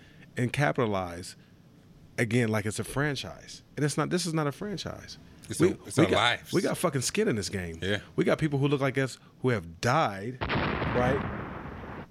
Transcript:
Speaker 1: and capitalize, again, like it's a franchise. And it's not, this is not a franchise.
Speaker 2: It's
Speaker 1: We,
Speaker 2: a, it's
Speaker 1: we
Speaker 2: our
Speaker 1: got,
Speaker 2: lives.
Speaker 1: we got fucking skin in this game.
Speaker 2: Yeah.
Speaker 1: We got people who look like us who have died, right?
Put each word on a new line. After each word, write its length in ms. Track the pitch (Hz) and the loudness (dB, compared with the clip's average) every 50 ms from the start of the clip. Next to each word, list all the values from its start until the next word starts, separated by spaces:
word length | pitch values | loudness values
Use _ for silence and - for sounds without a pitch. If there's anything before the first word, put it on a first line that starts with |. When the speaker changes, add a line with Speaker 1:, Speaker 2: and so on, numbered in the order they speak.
| - - - - - - - | -14 -20 -20 -20 -20 -10 -4
Speaker 1:
and 160 | - 123 120 - | -2 -2 0 0
capitalize, 840 | 135 147 147 151 - 123 107 101 95 92 87 85 87 90 - - - - - - - - - - - - - - - - - - | 0 0 2 2 2 0 2 2 0 -2 -4 -6 -10 -10 -12 -14 -16 -20 -20 -20 -20 -20 -20 -20 -20 -20 -20 -20 -20 -20 -10 -2
again, 320 | - 117 113 113 123 120 110 | -2 0 2 4 2 4 4
like 160 | 110 107 101 | 2 0 0
it's 140 | 110 - - | -2 -2 -4
a 60 | 104 | -6
franchise. 800 | - - 131 143 151 139 123 - 92 71 - - - - - - - - | -4 -2 -2 -2 -2 -2 -4 -6 -10 -12 -14 -16 -18 -18 -20 -20 -14 -4
And 80 | - 143 | -2 0
it's 120 | 147 - 160 | 0 2 0
not, 100 | 147 143 | 0 0
this 160 | 160 180 170 | 0 0 0
is 80 | 180 156 | 0 0
not 140 | 160 151 | 0 0
a 60 | 143 135 | 0 -2
franchise. 680 | - 196 208 196 - - - - - - - - - - - - - - - | -4 -6 -8 -8 -6 -6 -8 -8 -10 -12 -16 -16 -18 -18 -20 -20 -18 -12 -8
Speaker 2:
It's 100 | 107 - | 2 4
Speaker 1:
We, 100 | 156 190 | 4 4
Speaker 2:
a, 60 | - - - | 4 0 -6
it's 120 | - - - | -2 2 4
Speaker 1:
we 60 | 160 | 4
Speaker 2:
our 60 | - | 6
Speaker 1:
got, 60 | - | 6
Speaker 2:
lives. 360 | - 110 120 113 - - - - | 6 6 4 4 2 -2 -2 0
Speaker 1:
we 100 | 180 214 | 0 2
got 160 | 131 135 - | 2 0 0
fucking 220 | - 170 135 131 120 | 0 0 0 0 -2
skin 240 | - - 196 220 214 | 0 0 2 2 2
in 80 | 135 | 0
this 120 | 107 95 - | 0 -2 -4
game. 320 | - 95 90 85 82 82 92 | -4 -4 -4 -4 -6 -4 -2
Speaker 2:
Yeah. 160 | 95 104 101 - - - | 0 0 -2 -2 -4 -2
Speaker 1:
We 80 | - 180 | 0 2
got 140 | - 165 - | 4 4 2
people 200 | 156 151 143 135 | 2 0 2 2
who 100 | 139 143 | 2 2
look 120 | 147 131 139 | 2 2 2
like 140 | 135 - 139 | 0 2 0
us 200 | 135 123 - - - - - - - | 0 -2 -4 -10 -18 -20 -10 -2 0
who 60 | 131 | 2
have 300 | 120 104 82 85 82 87 | 2 2 0 -6 -6 -2
died, 580 | - 117 131 160 156 120 98 95 101 120 135 131 | 0 2 4 4 2 2 0 -4 -6 -8 -6 -6
right? 800 | - - - - - - - - - - 113 123 123 127 - - - - - - - - - - - - - - - - - - - - | -4 -2 -2 -2 0 -2 -2 -2 -2 0 0 2 2 2 2 0 -2 -4 -6 -8 -8 -10 -10 -12 -12 -12 -12 -12 -12 -12 -12 -14 -14 -16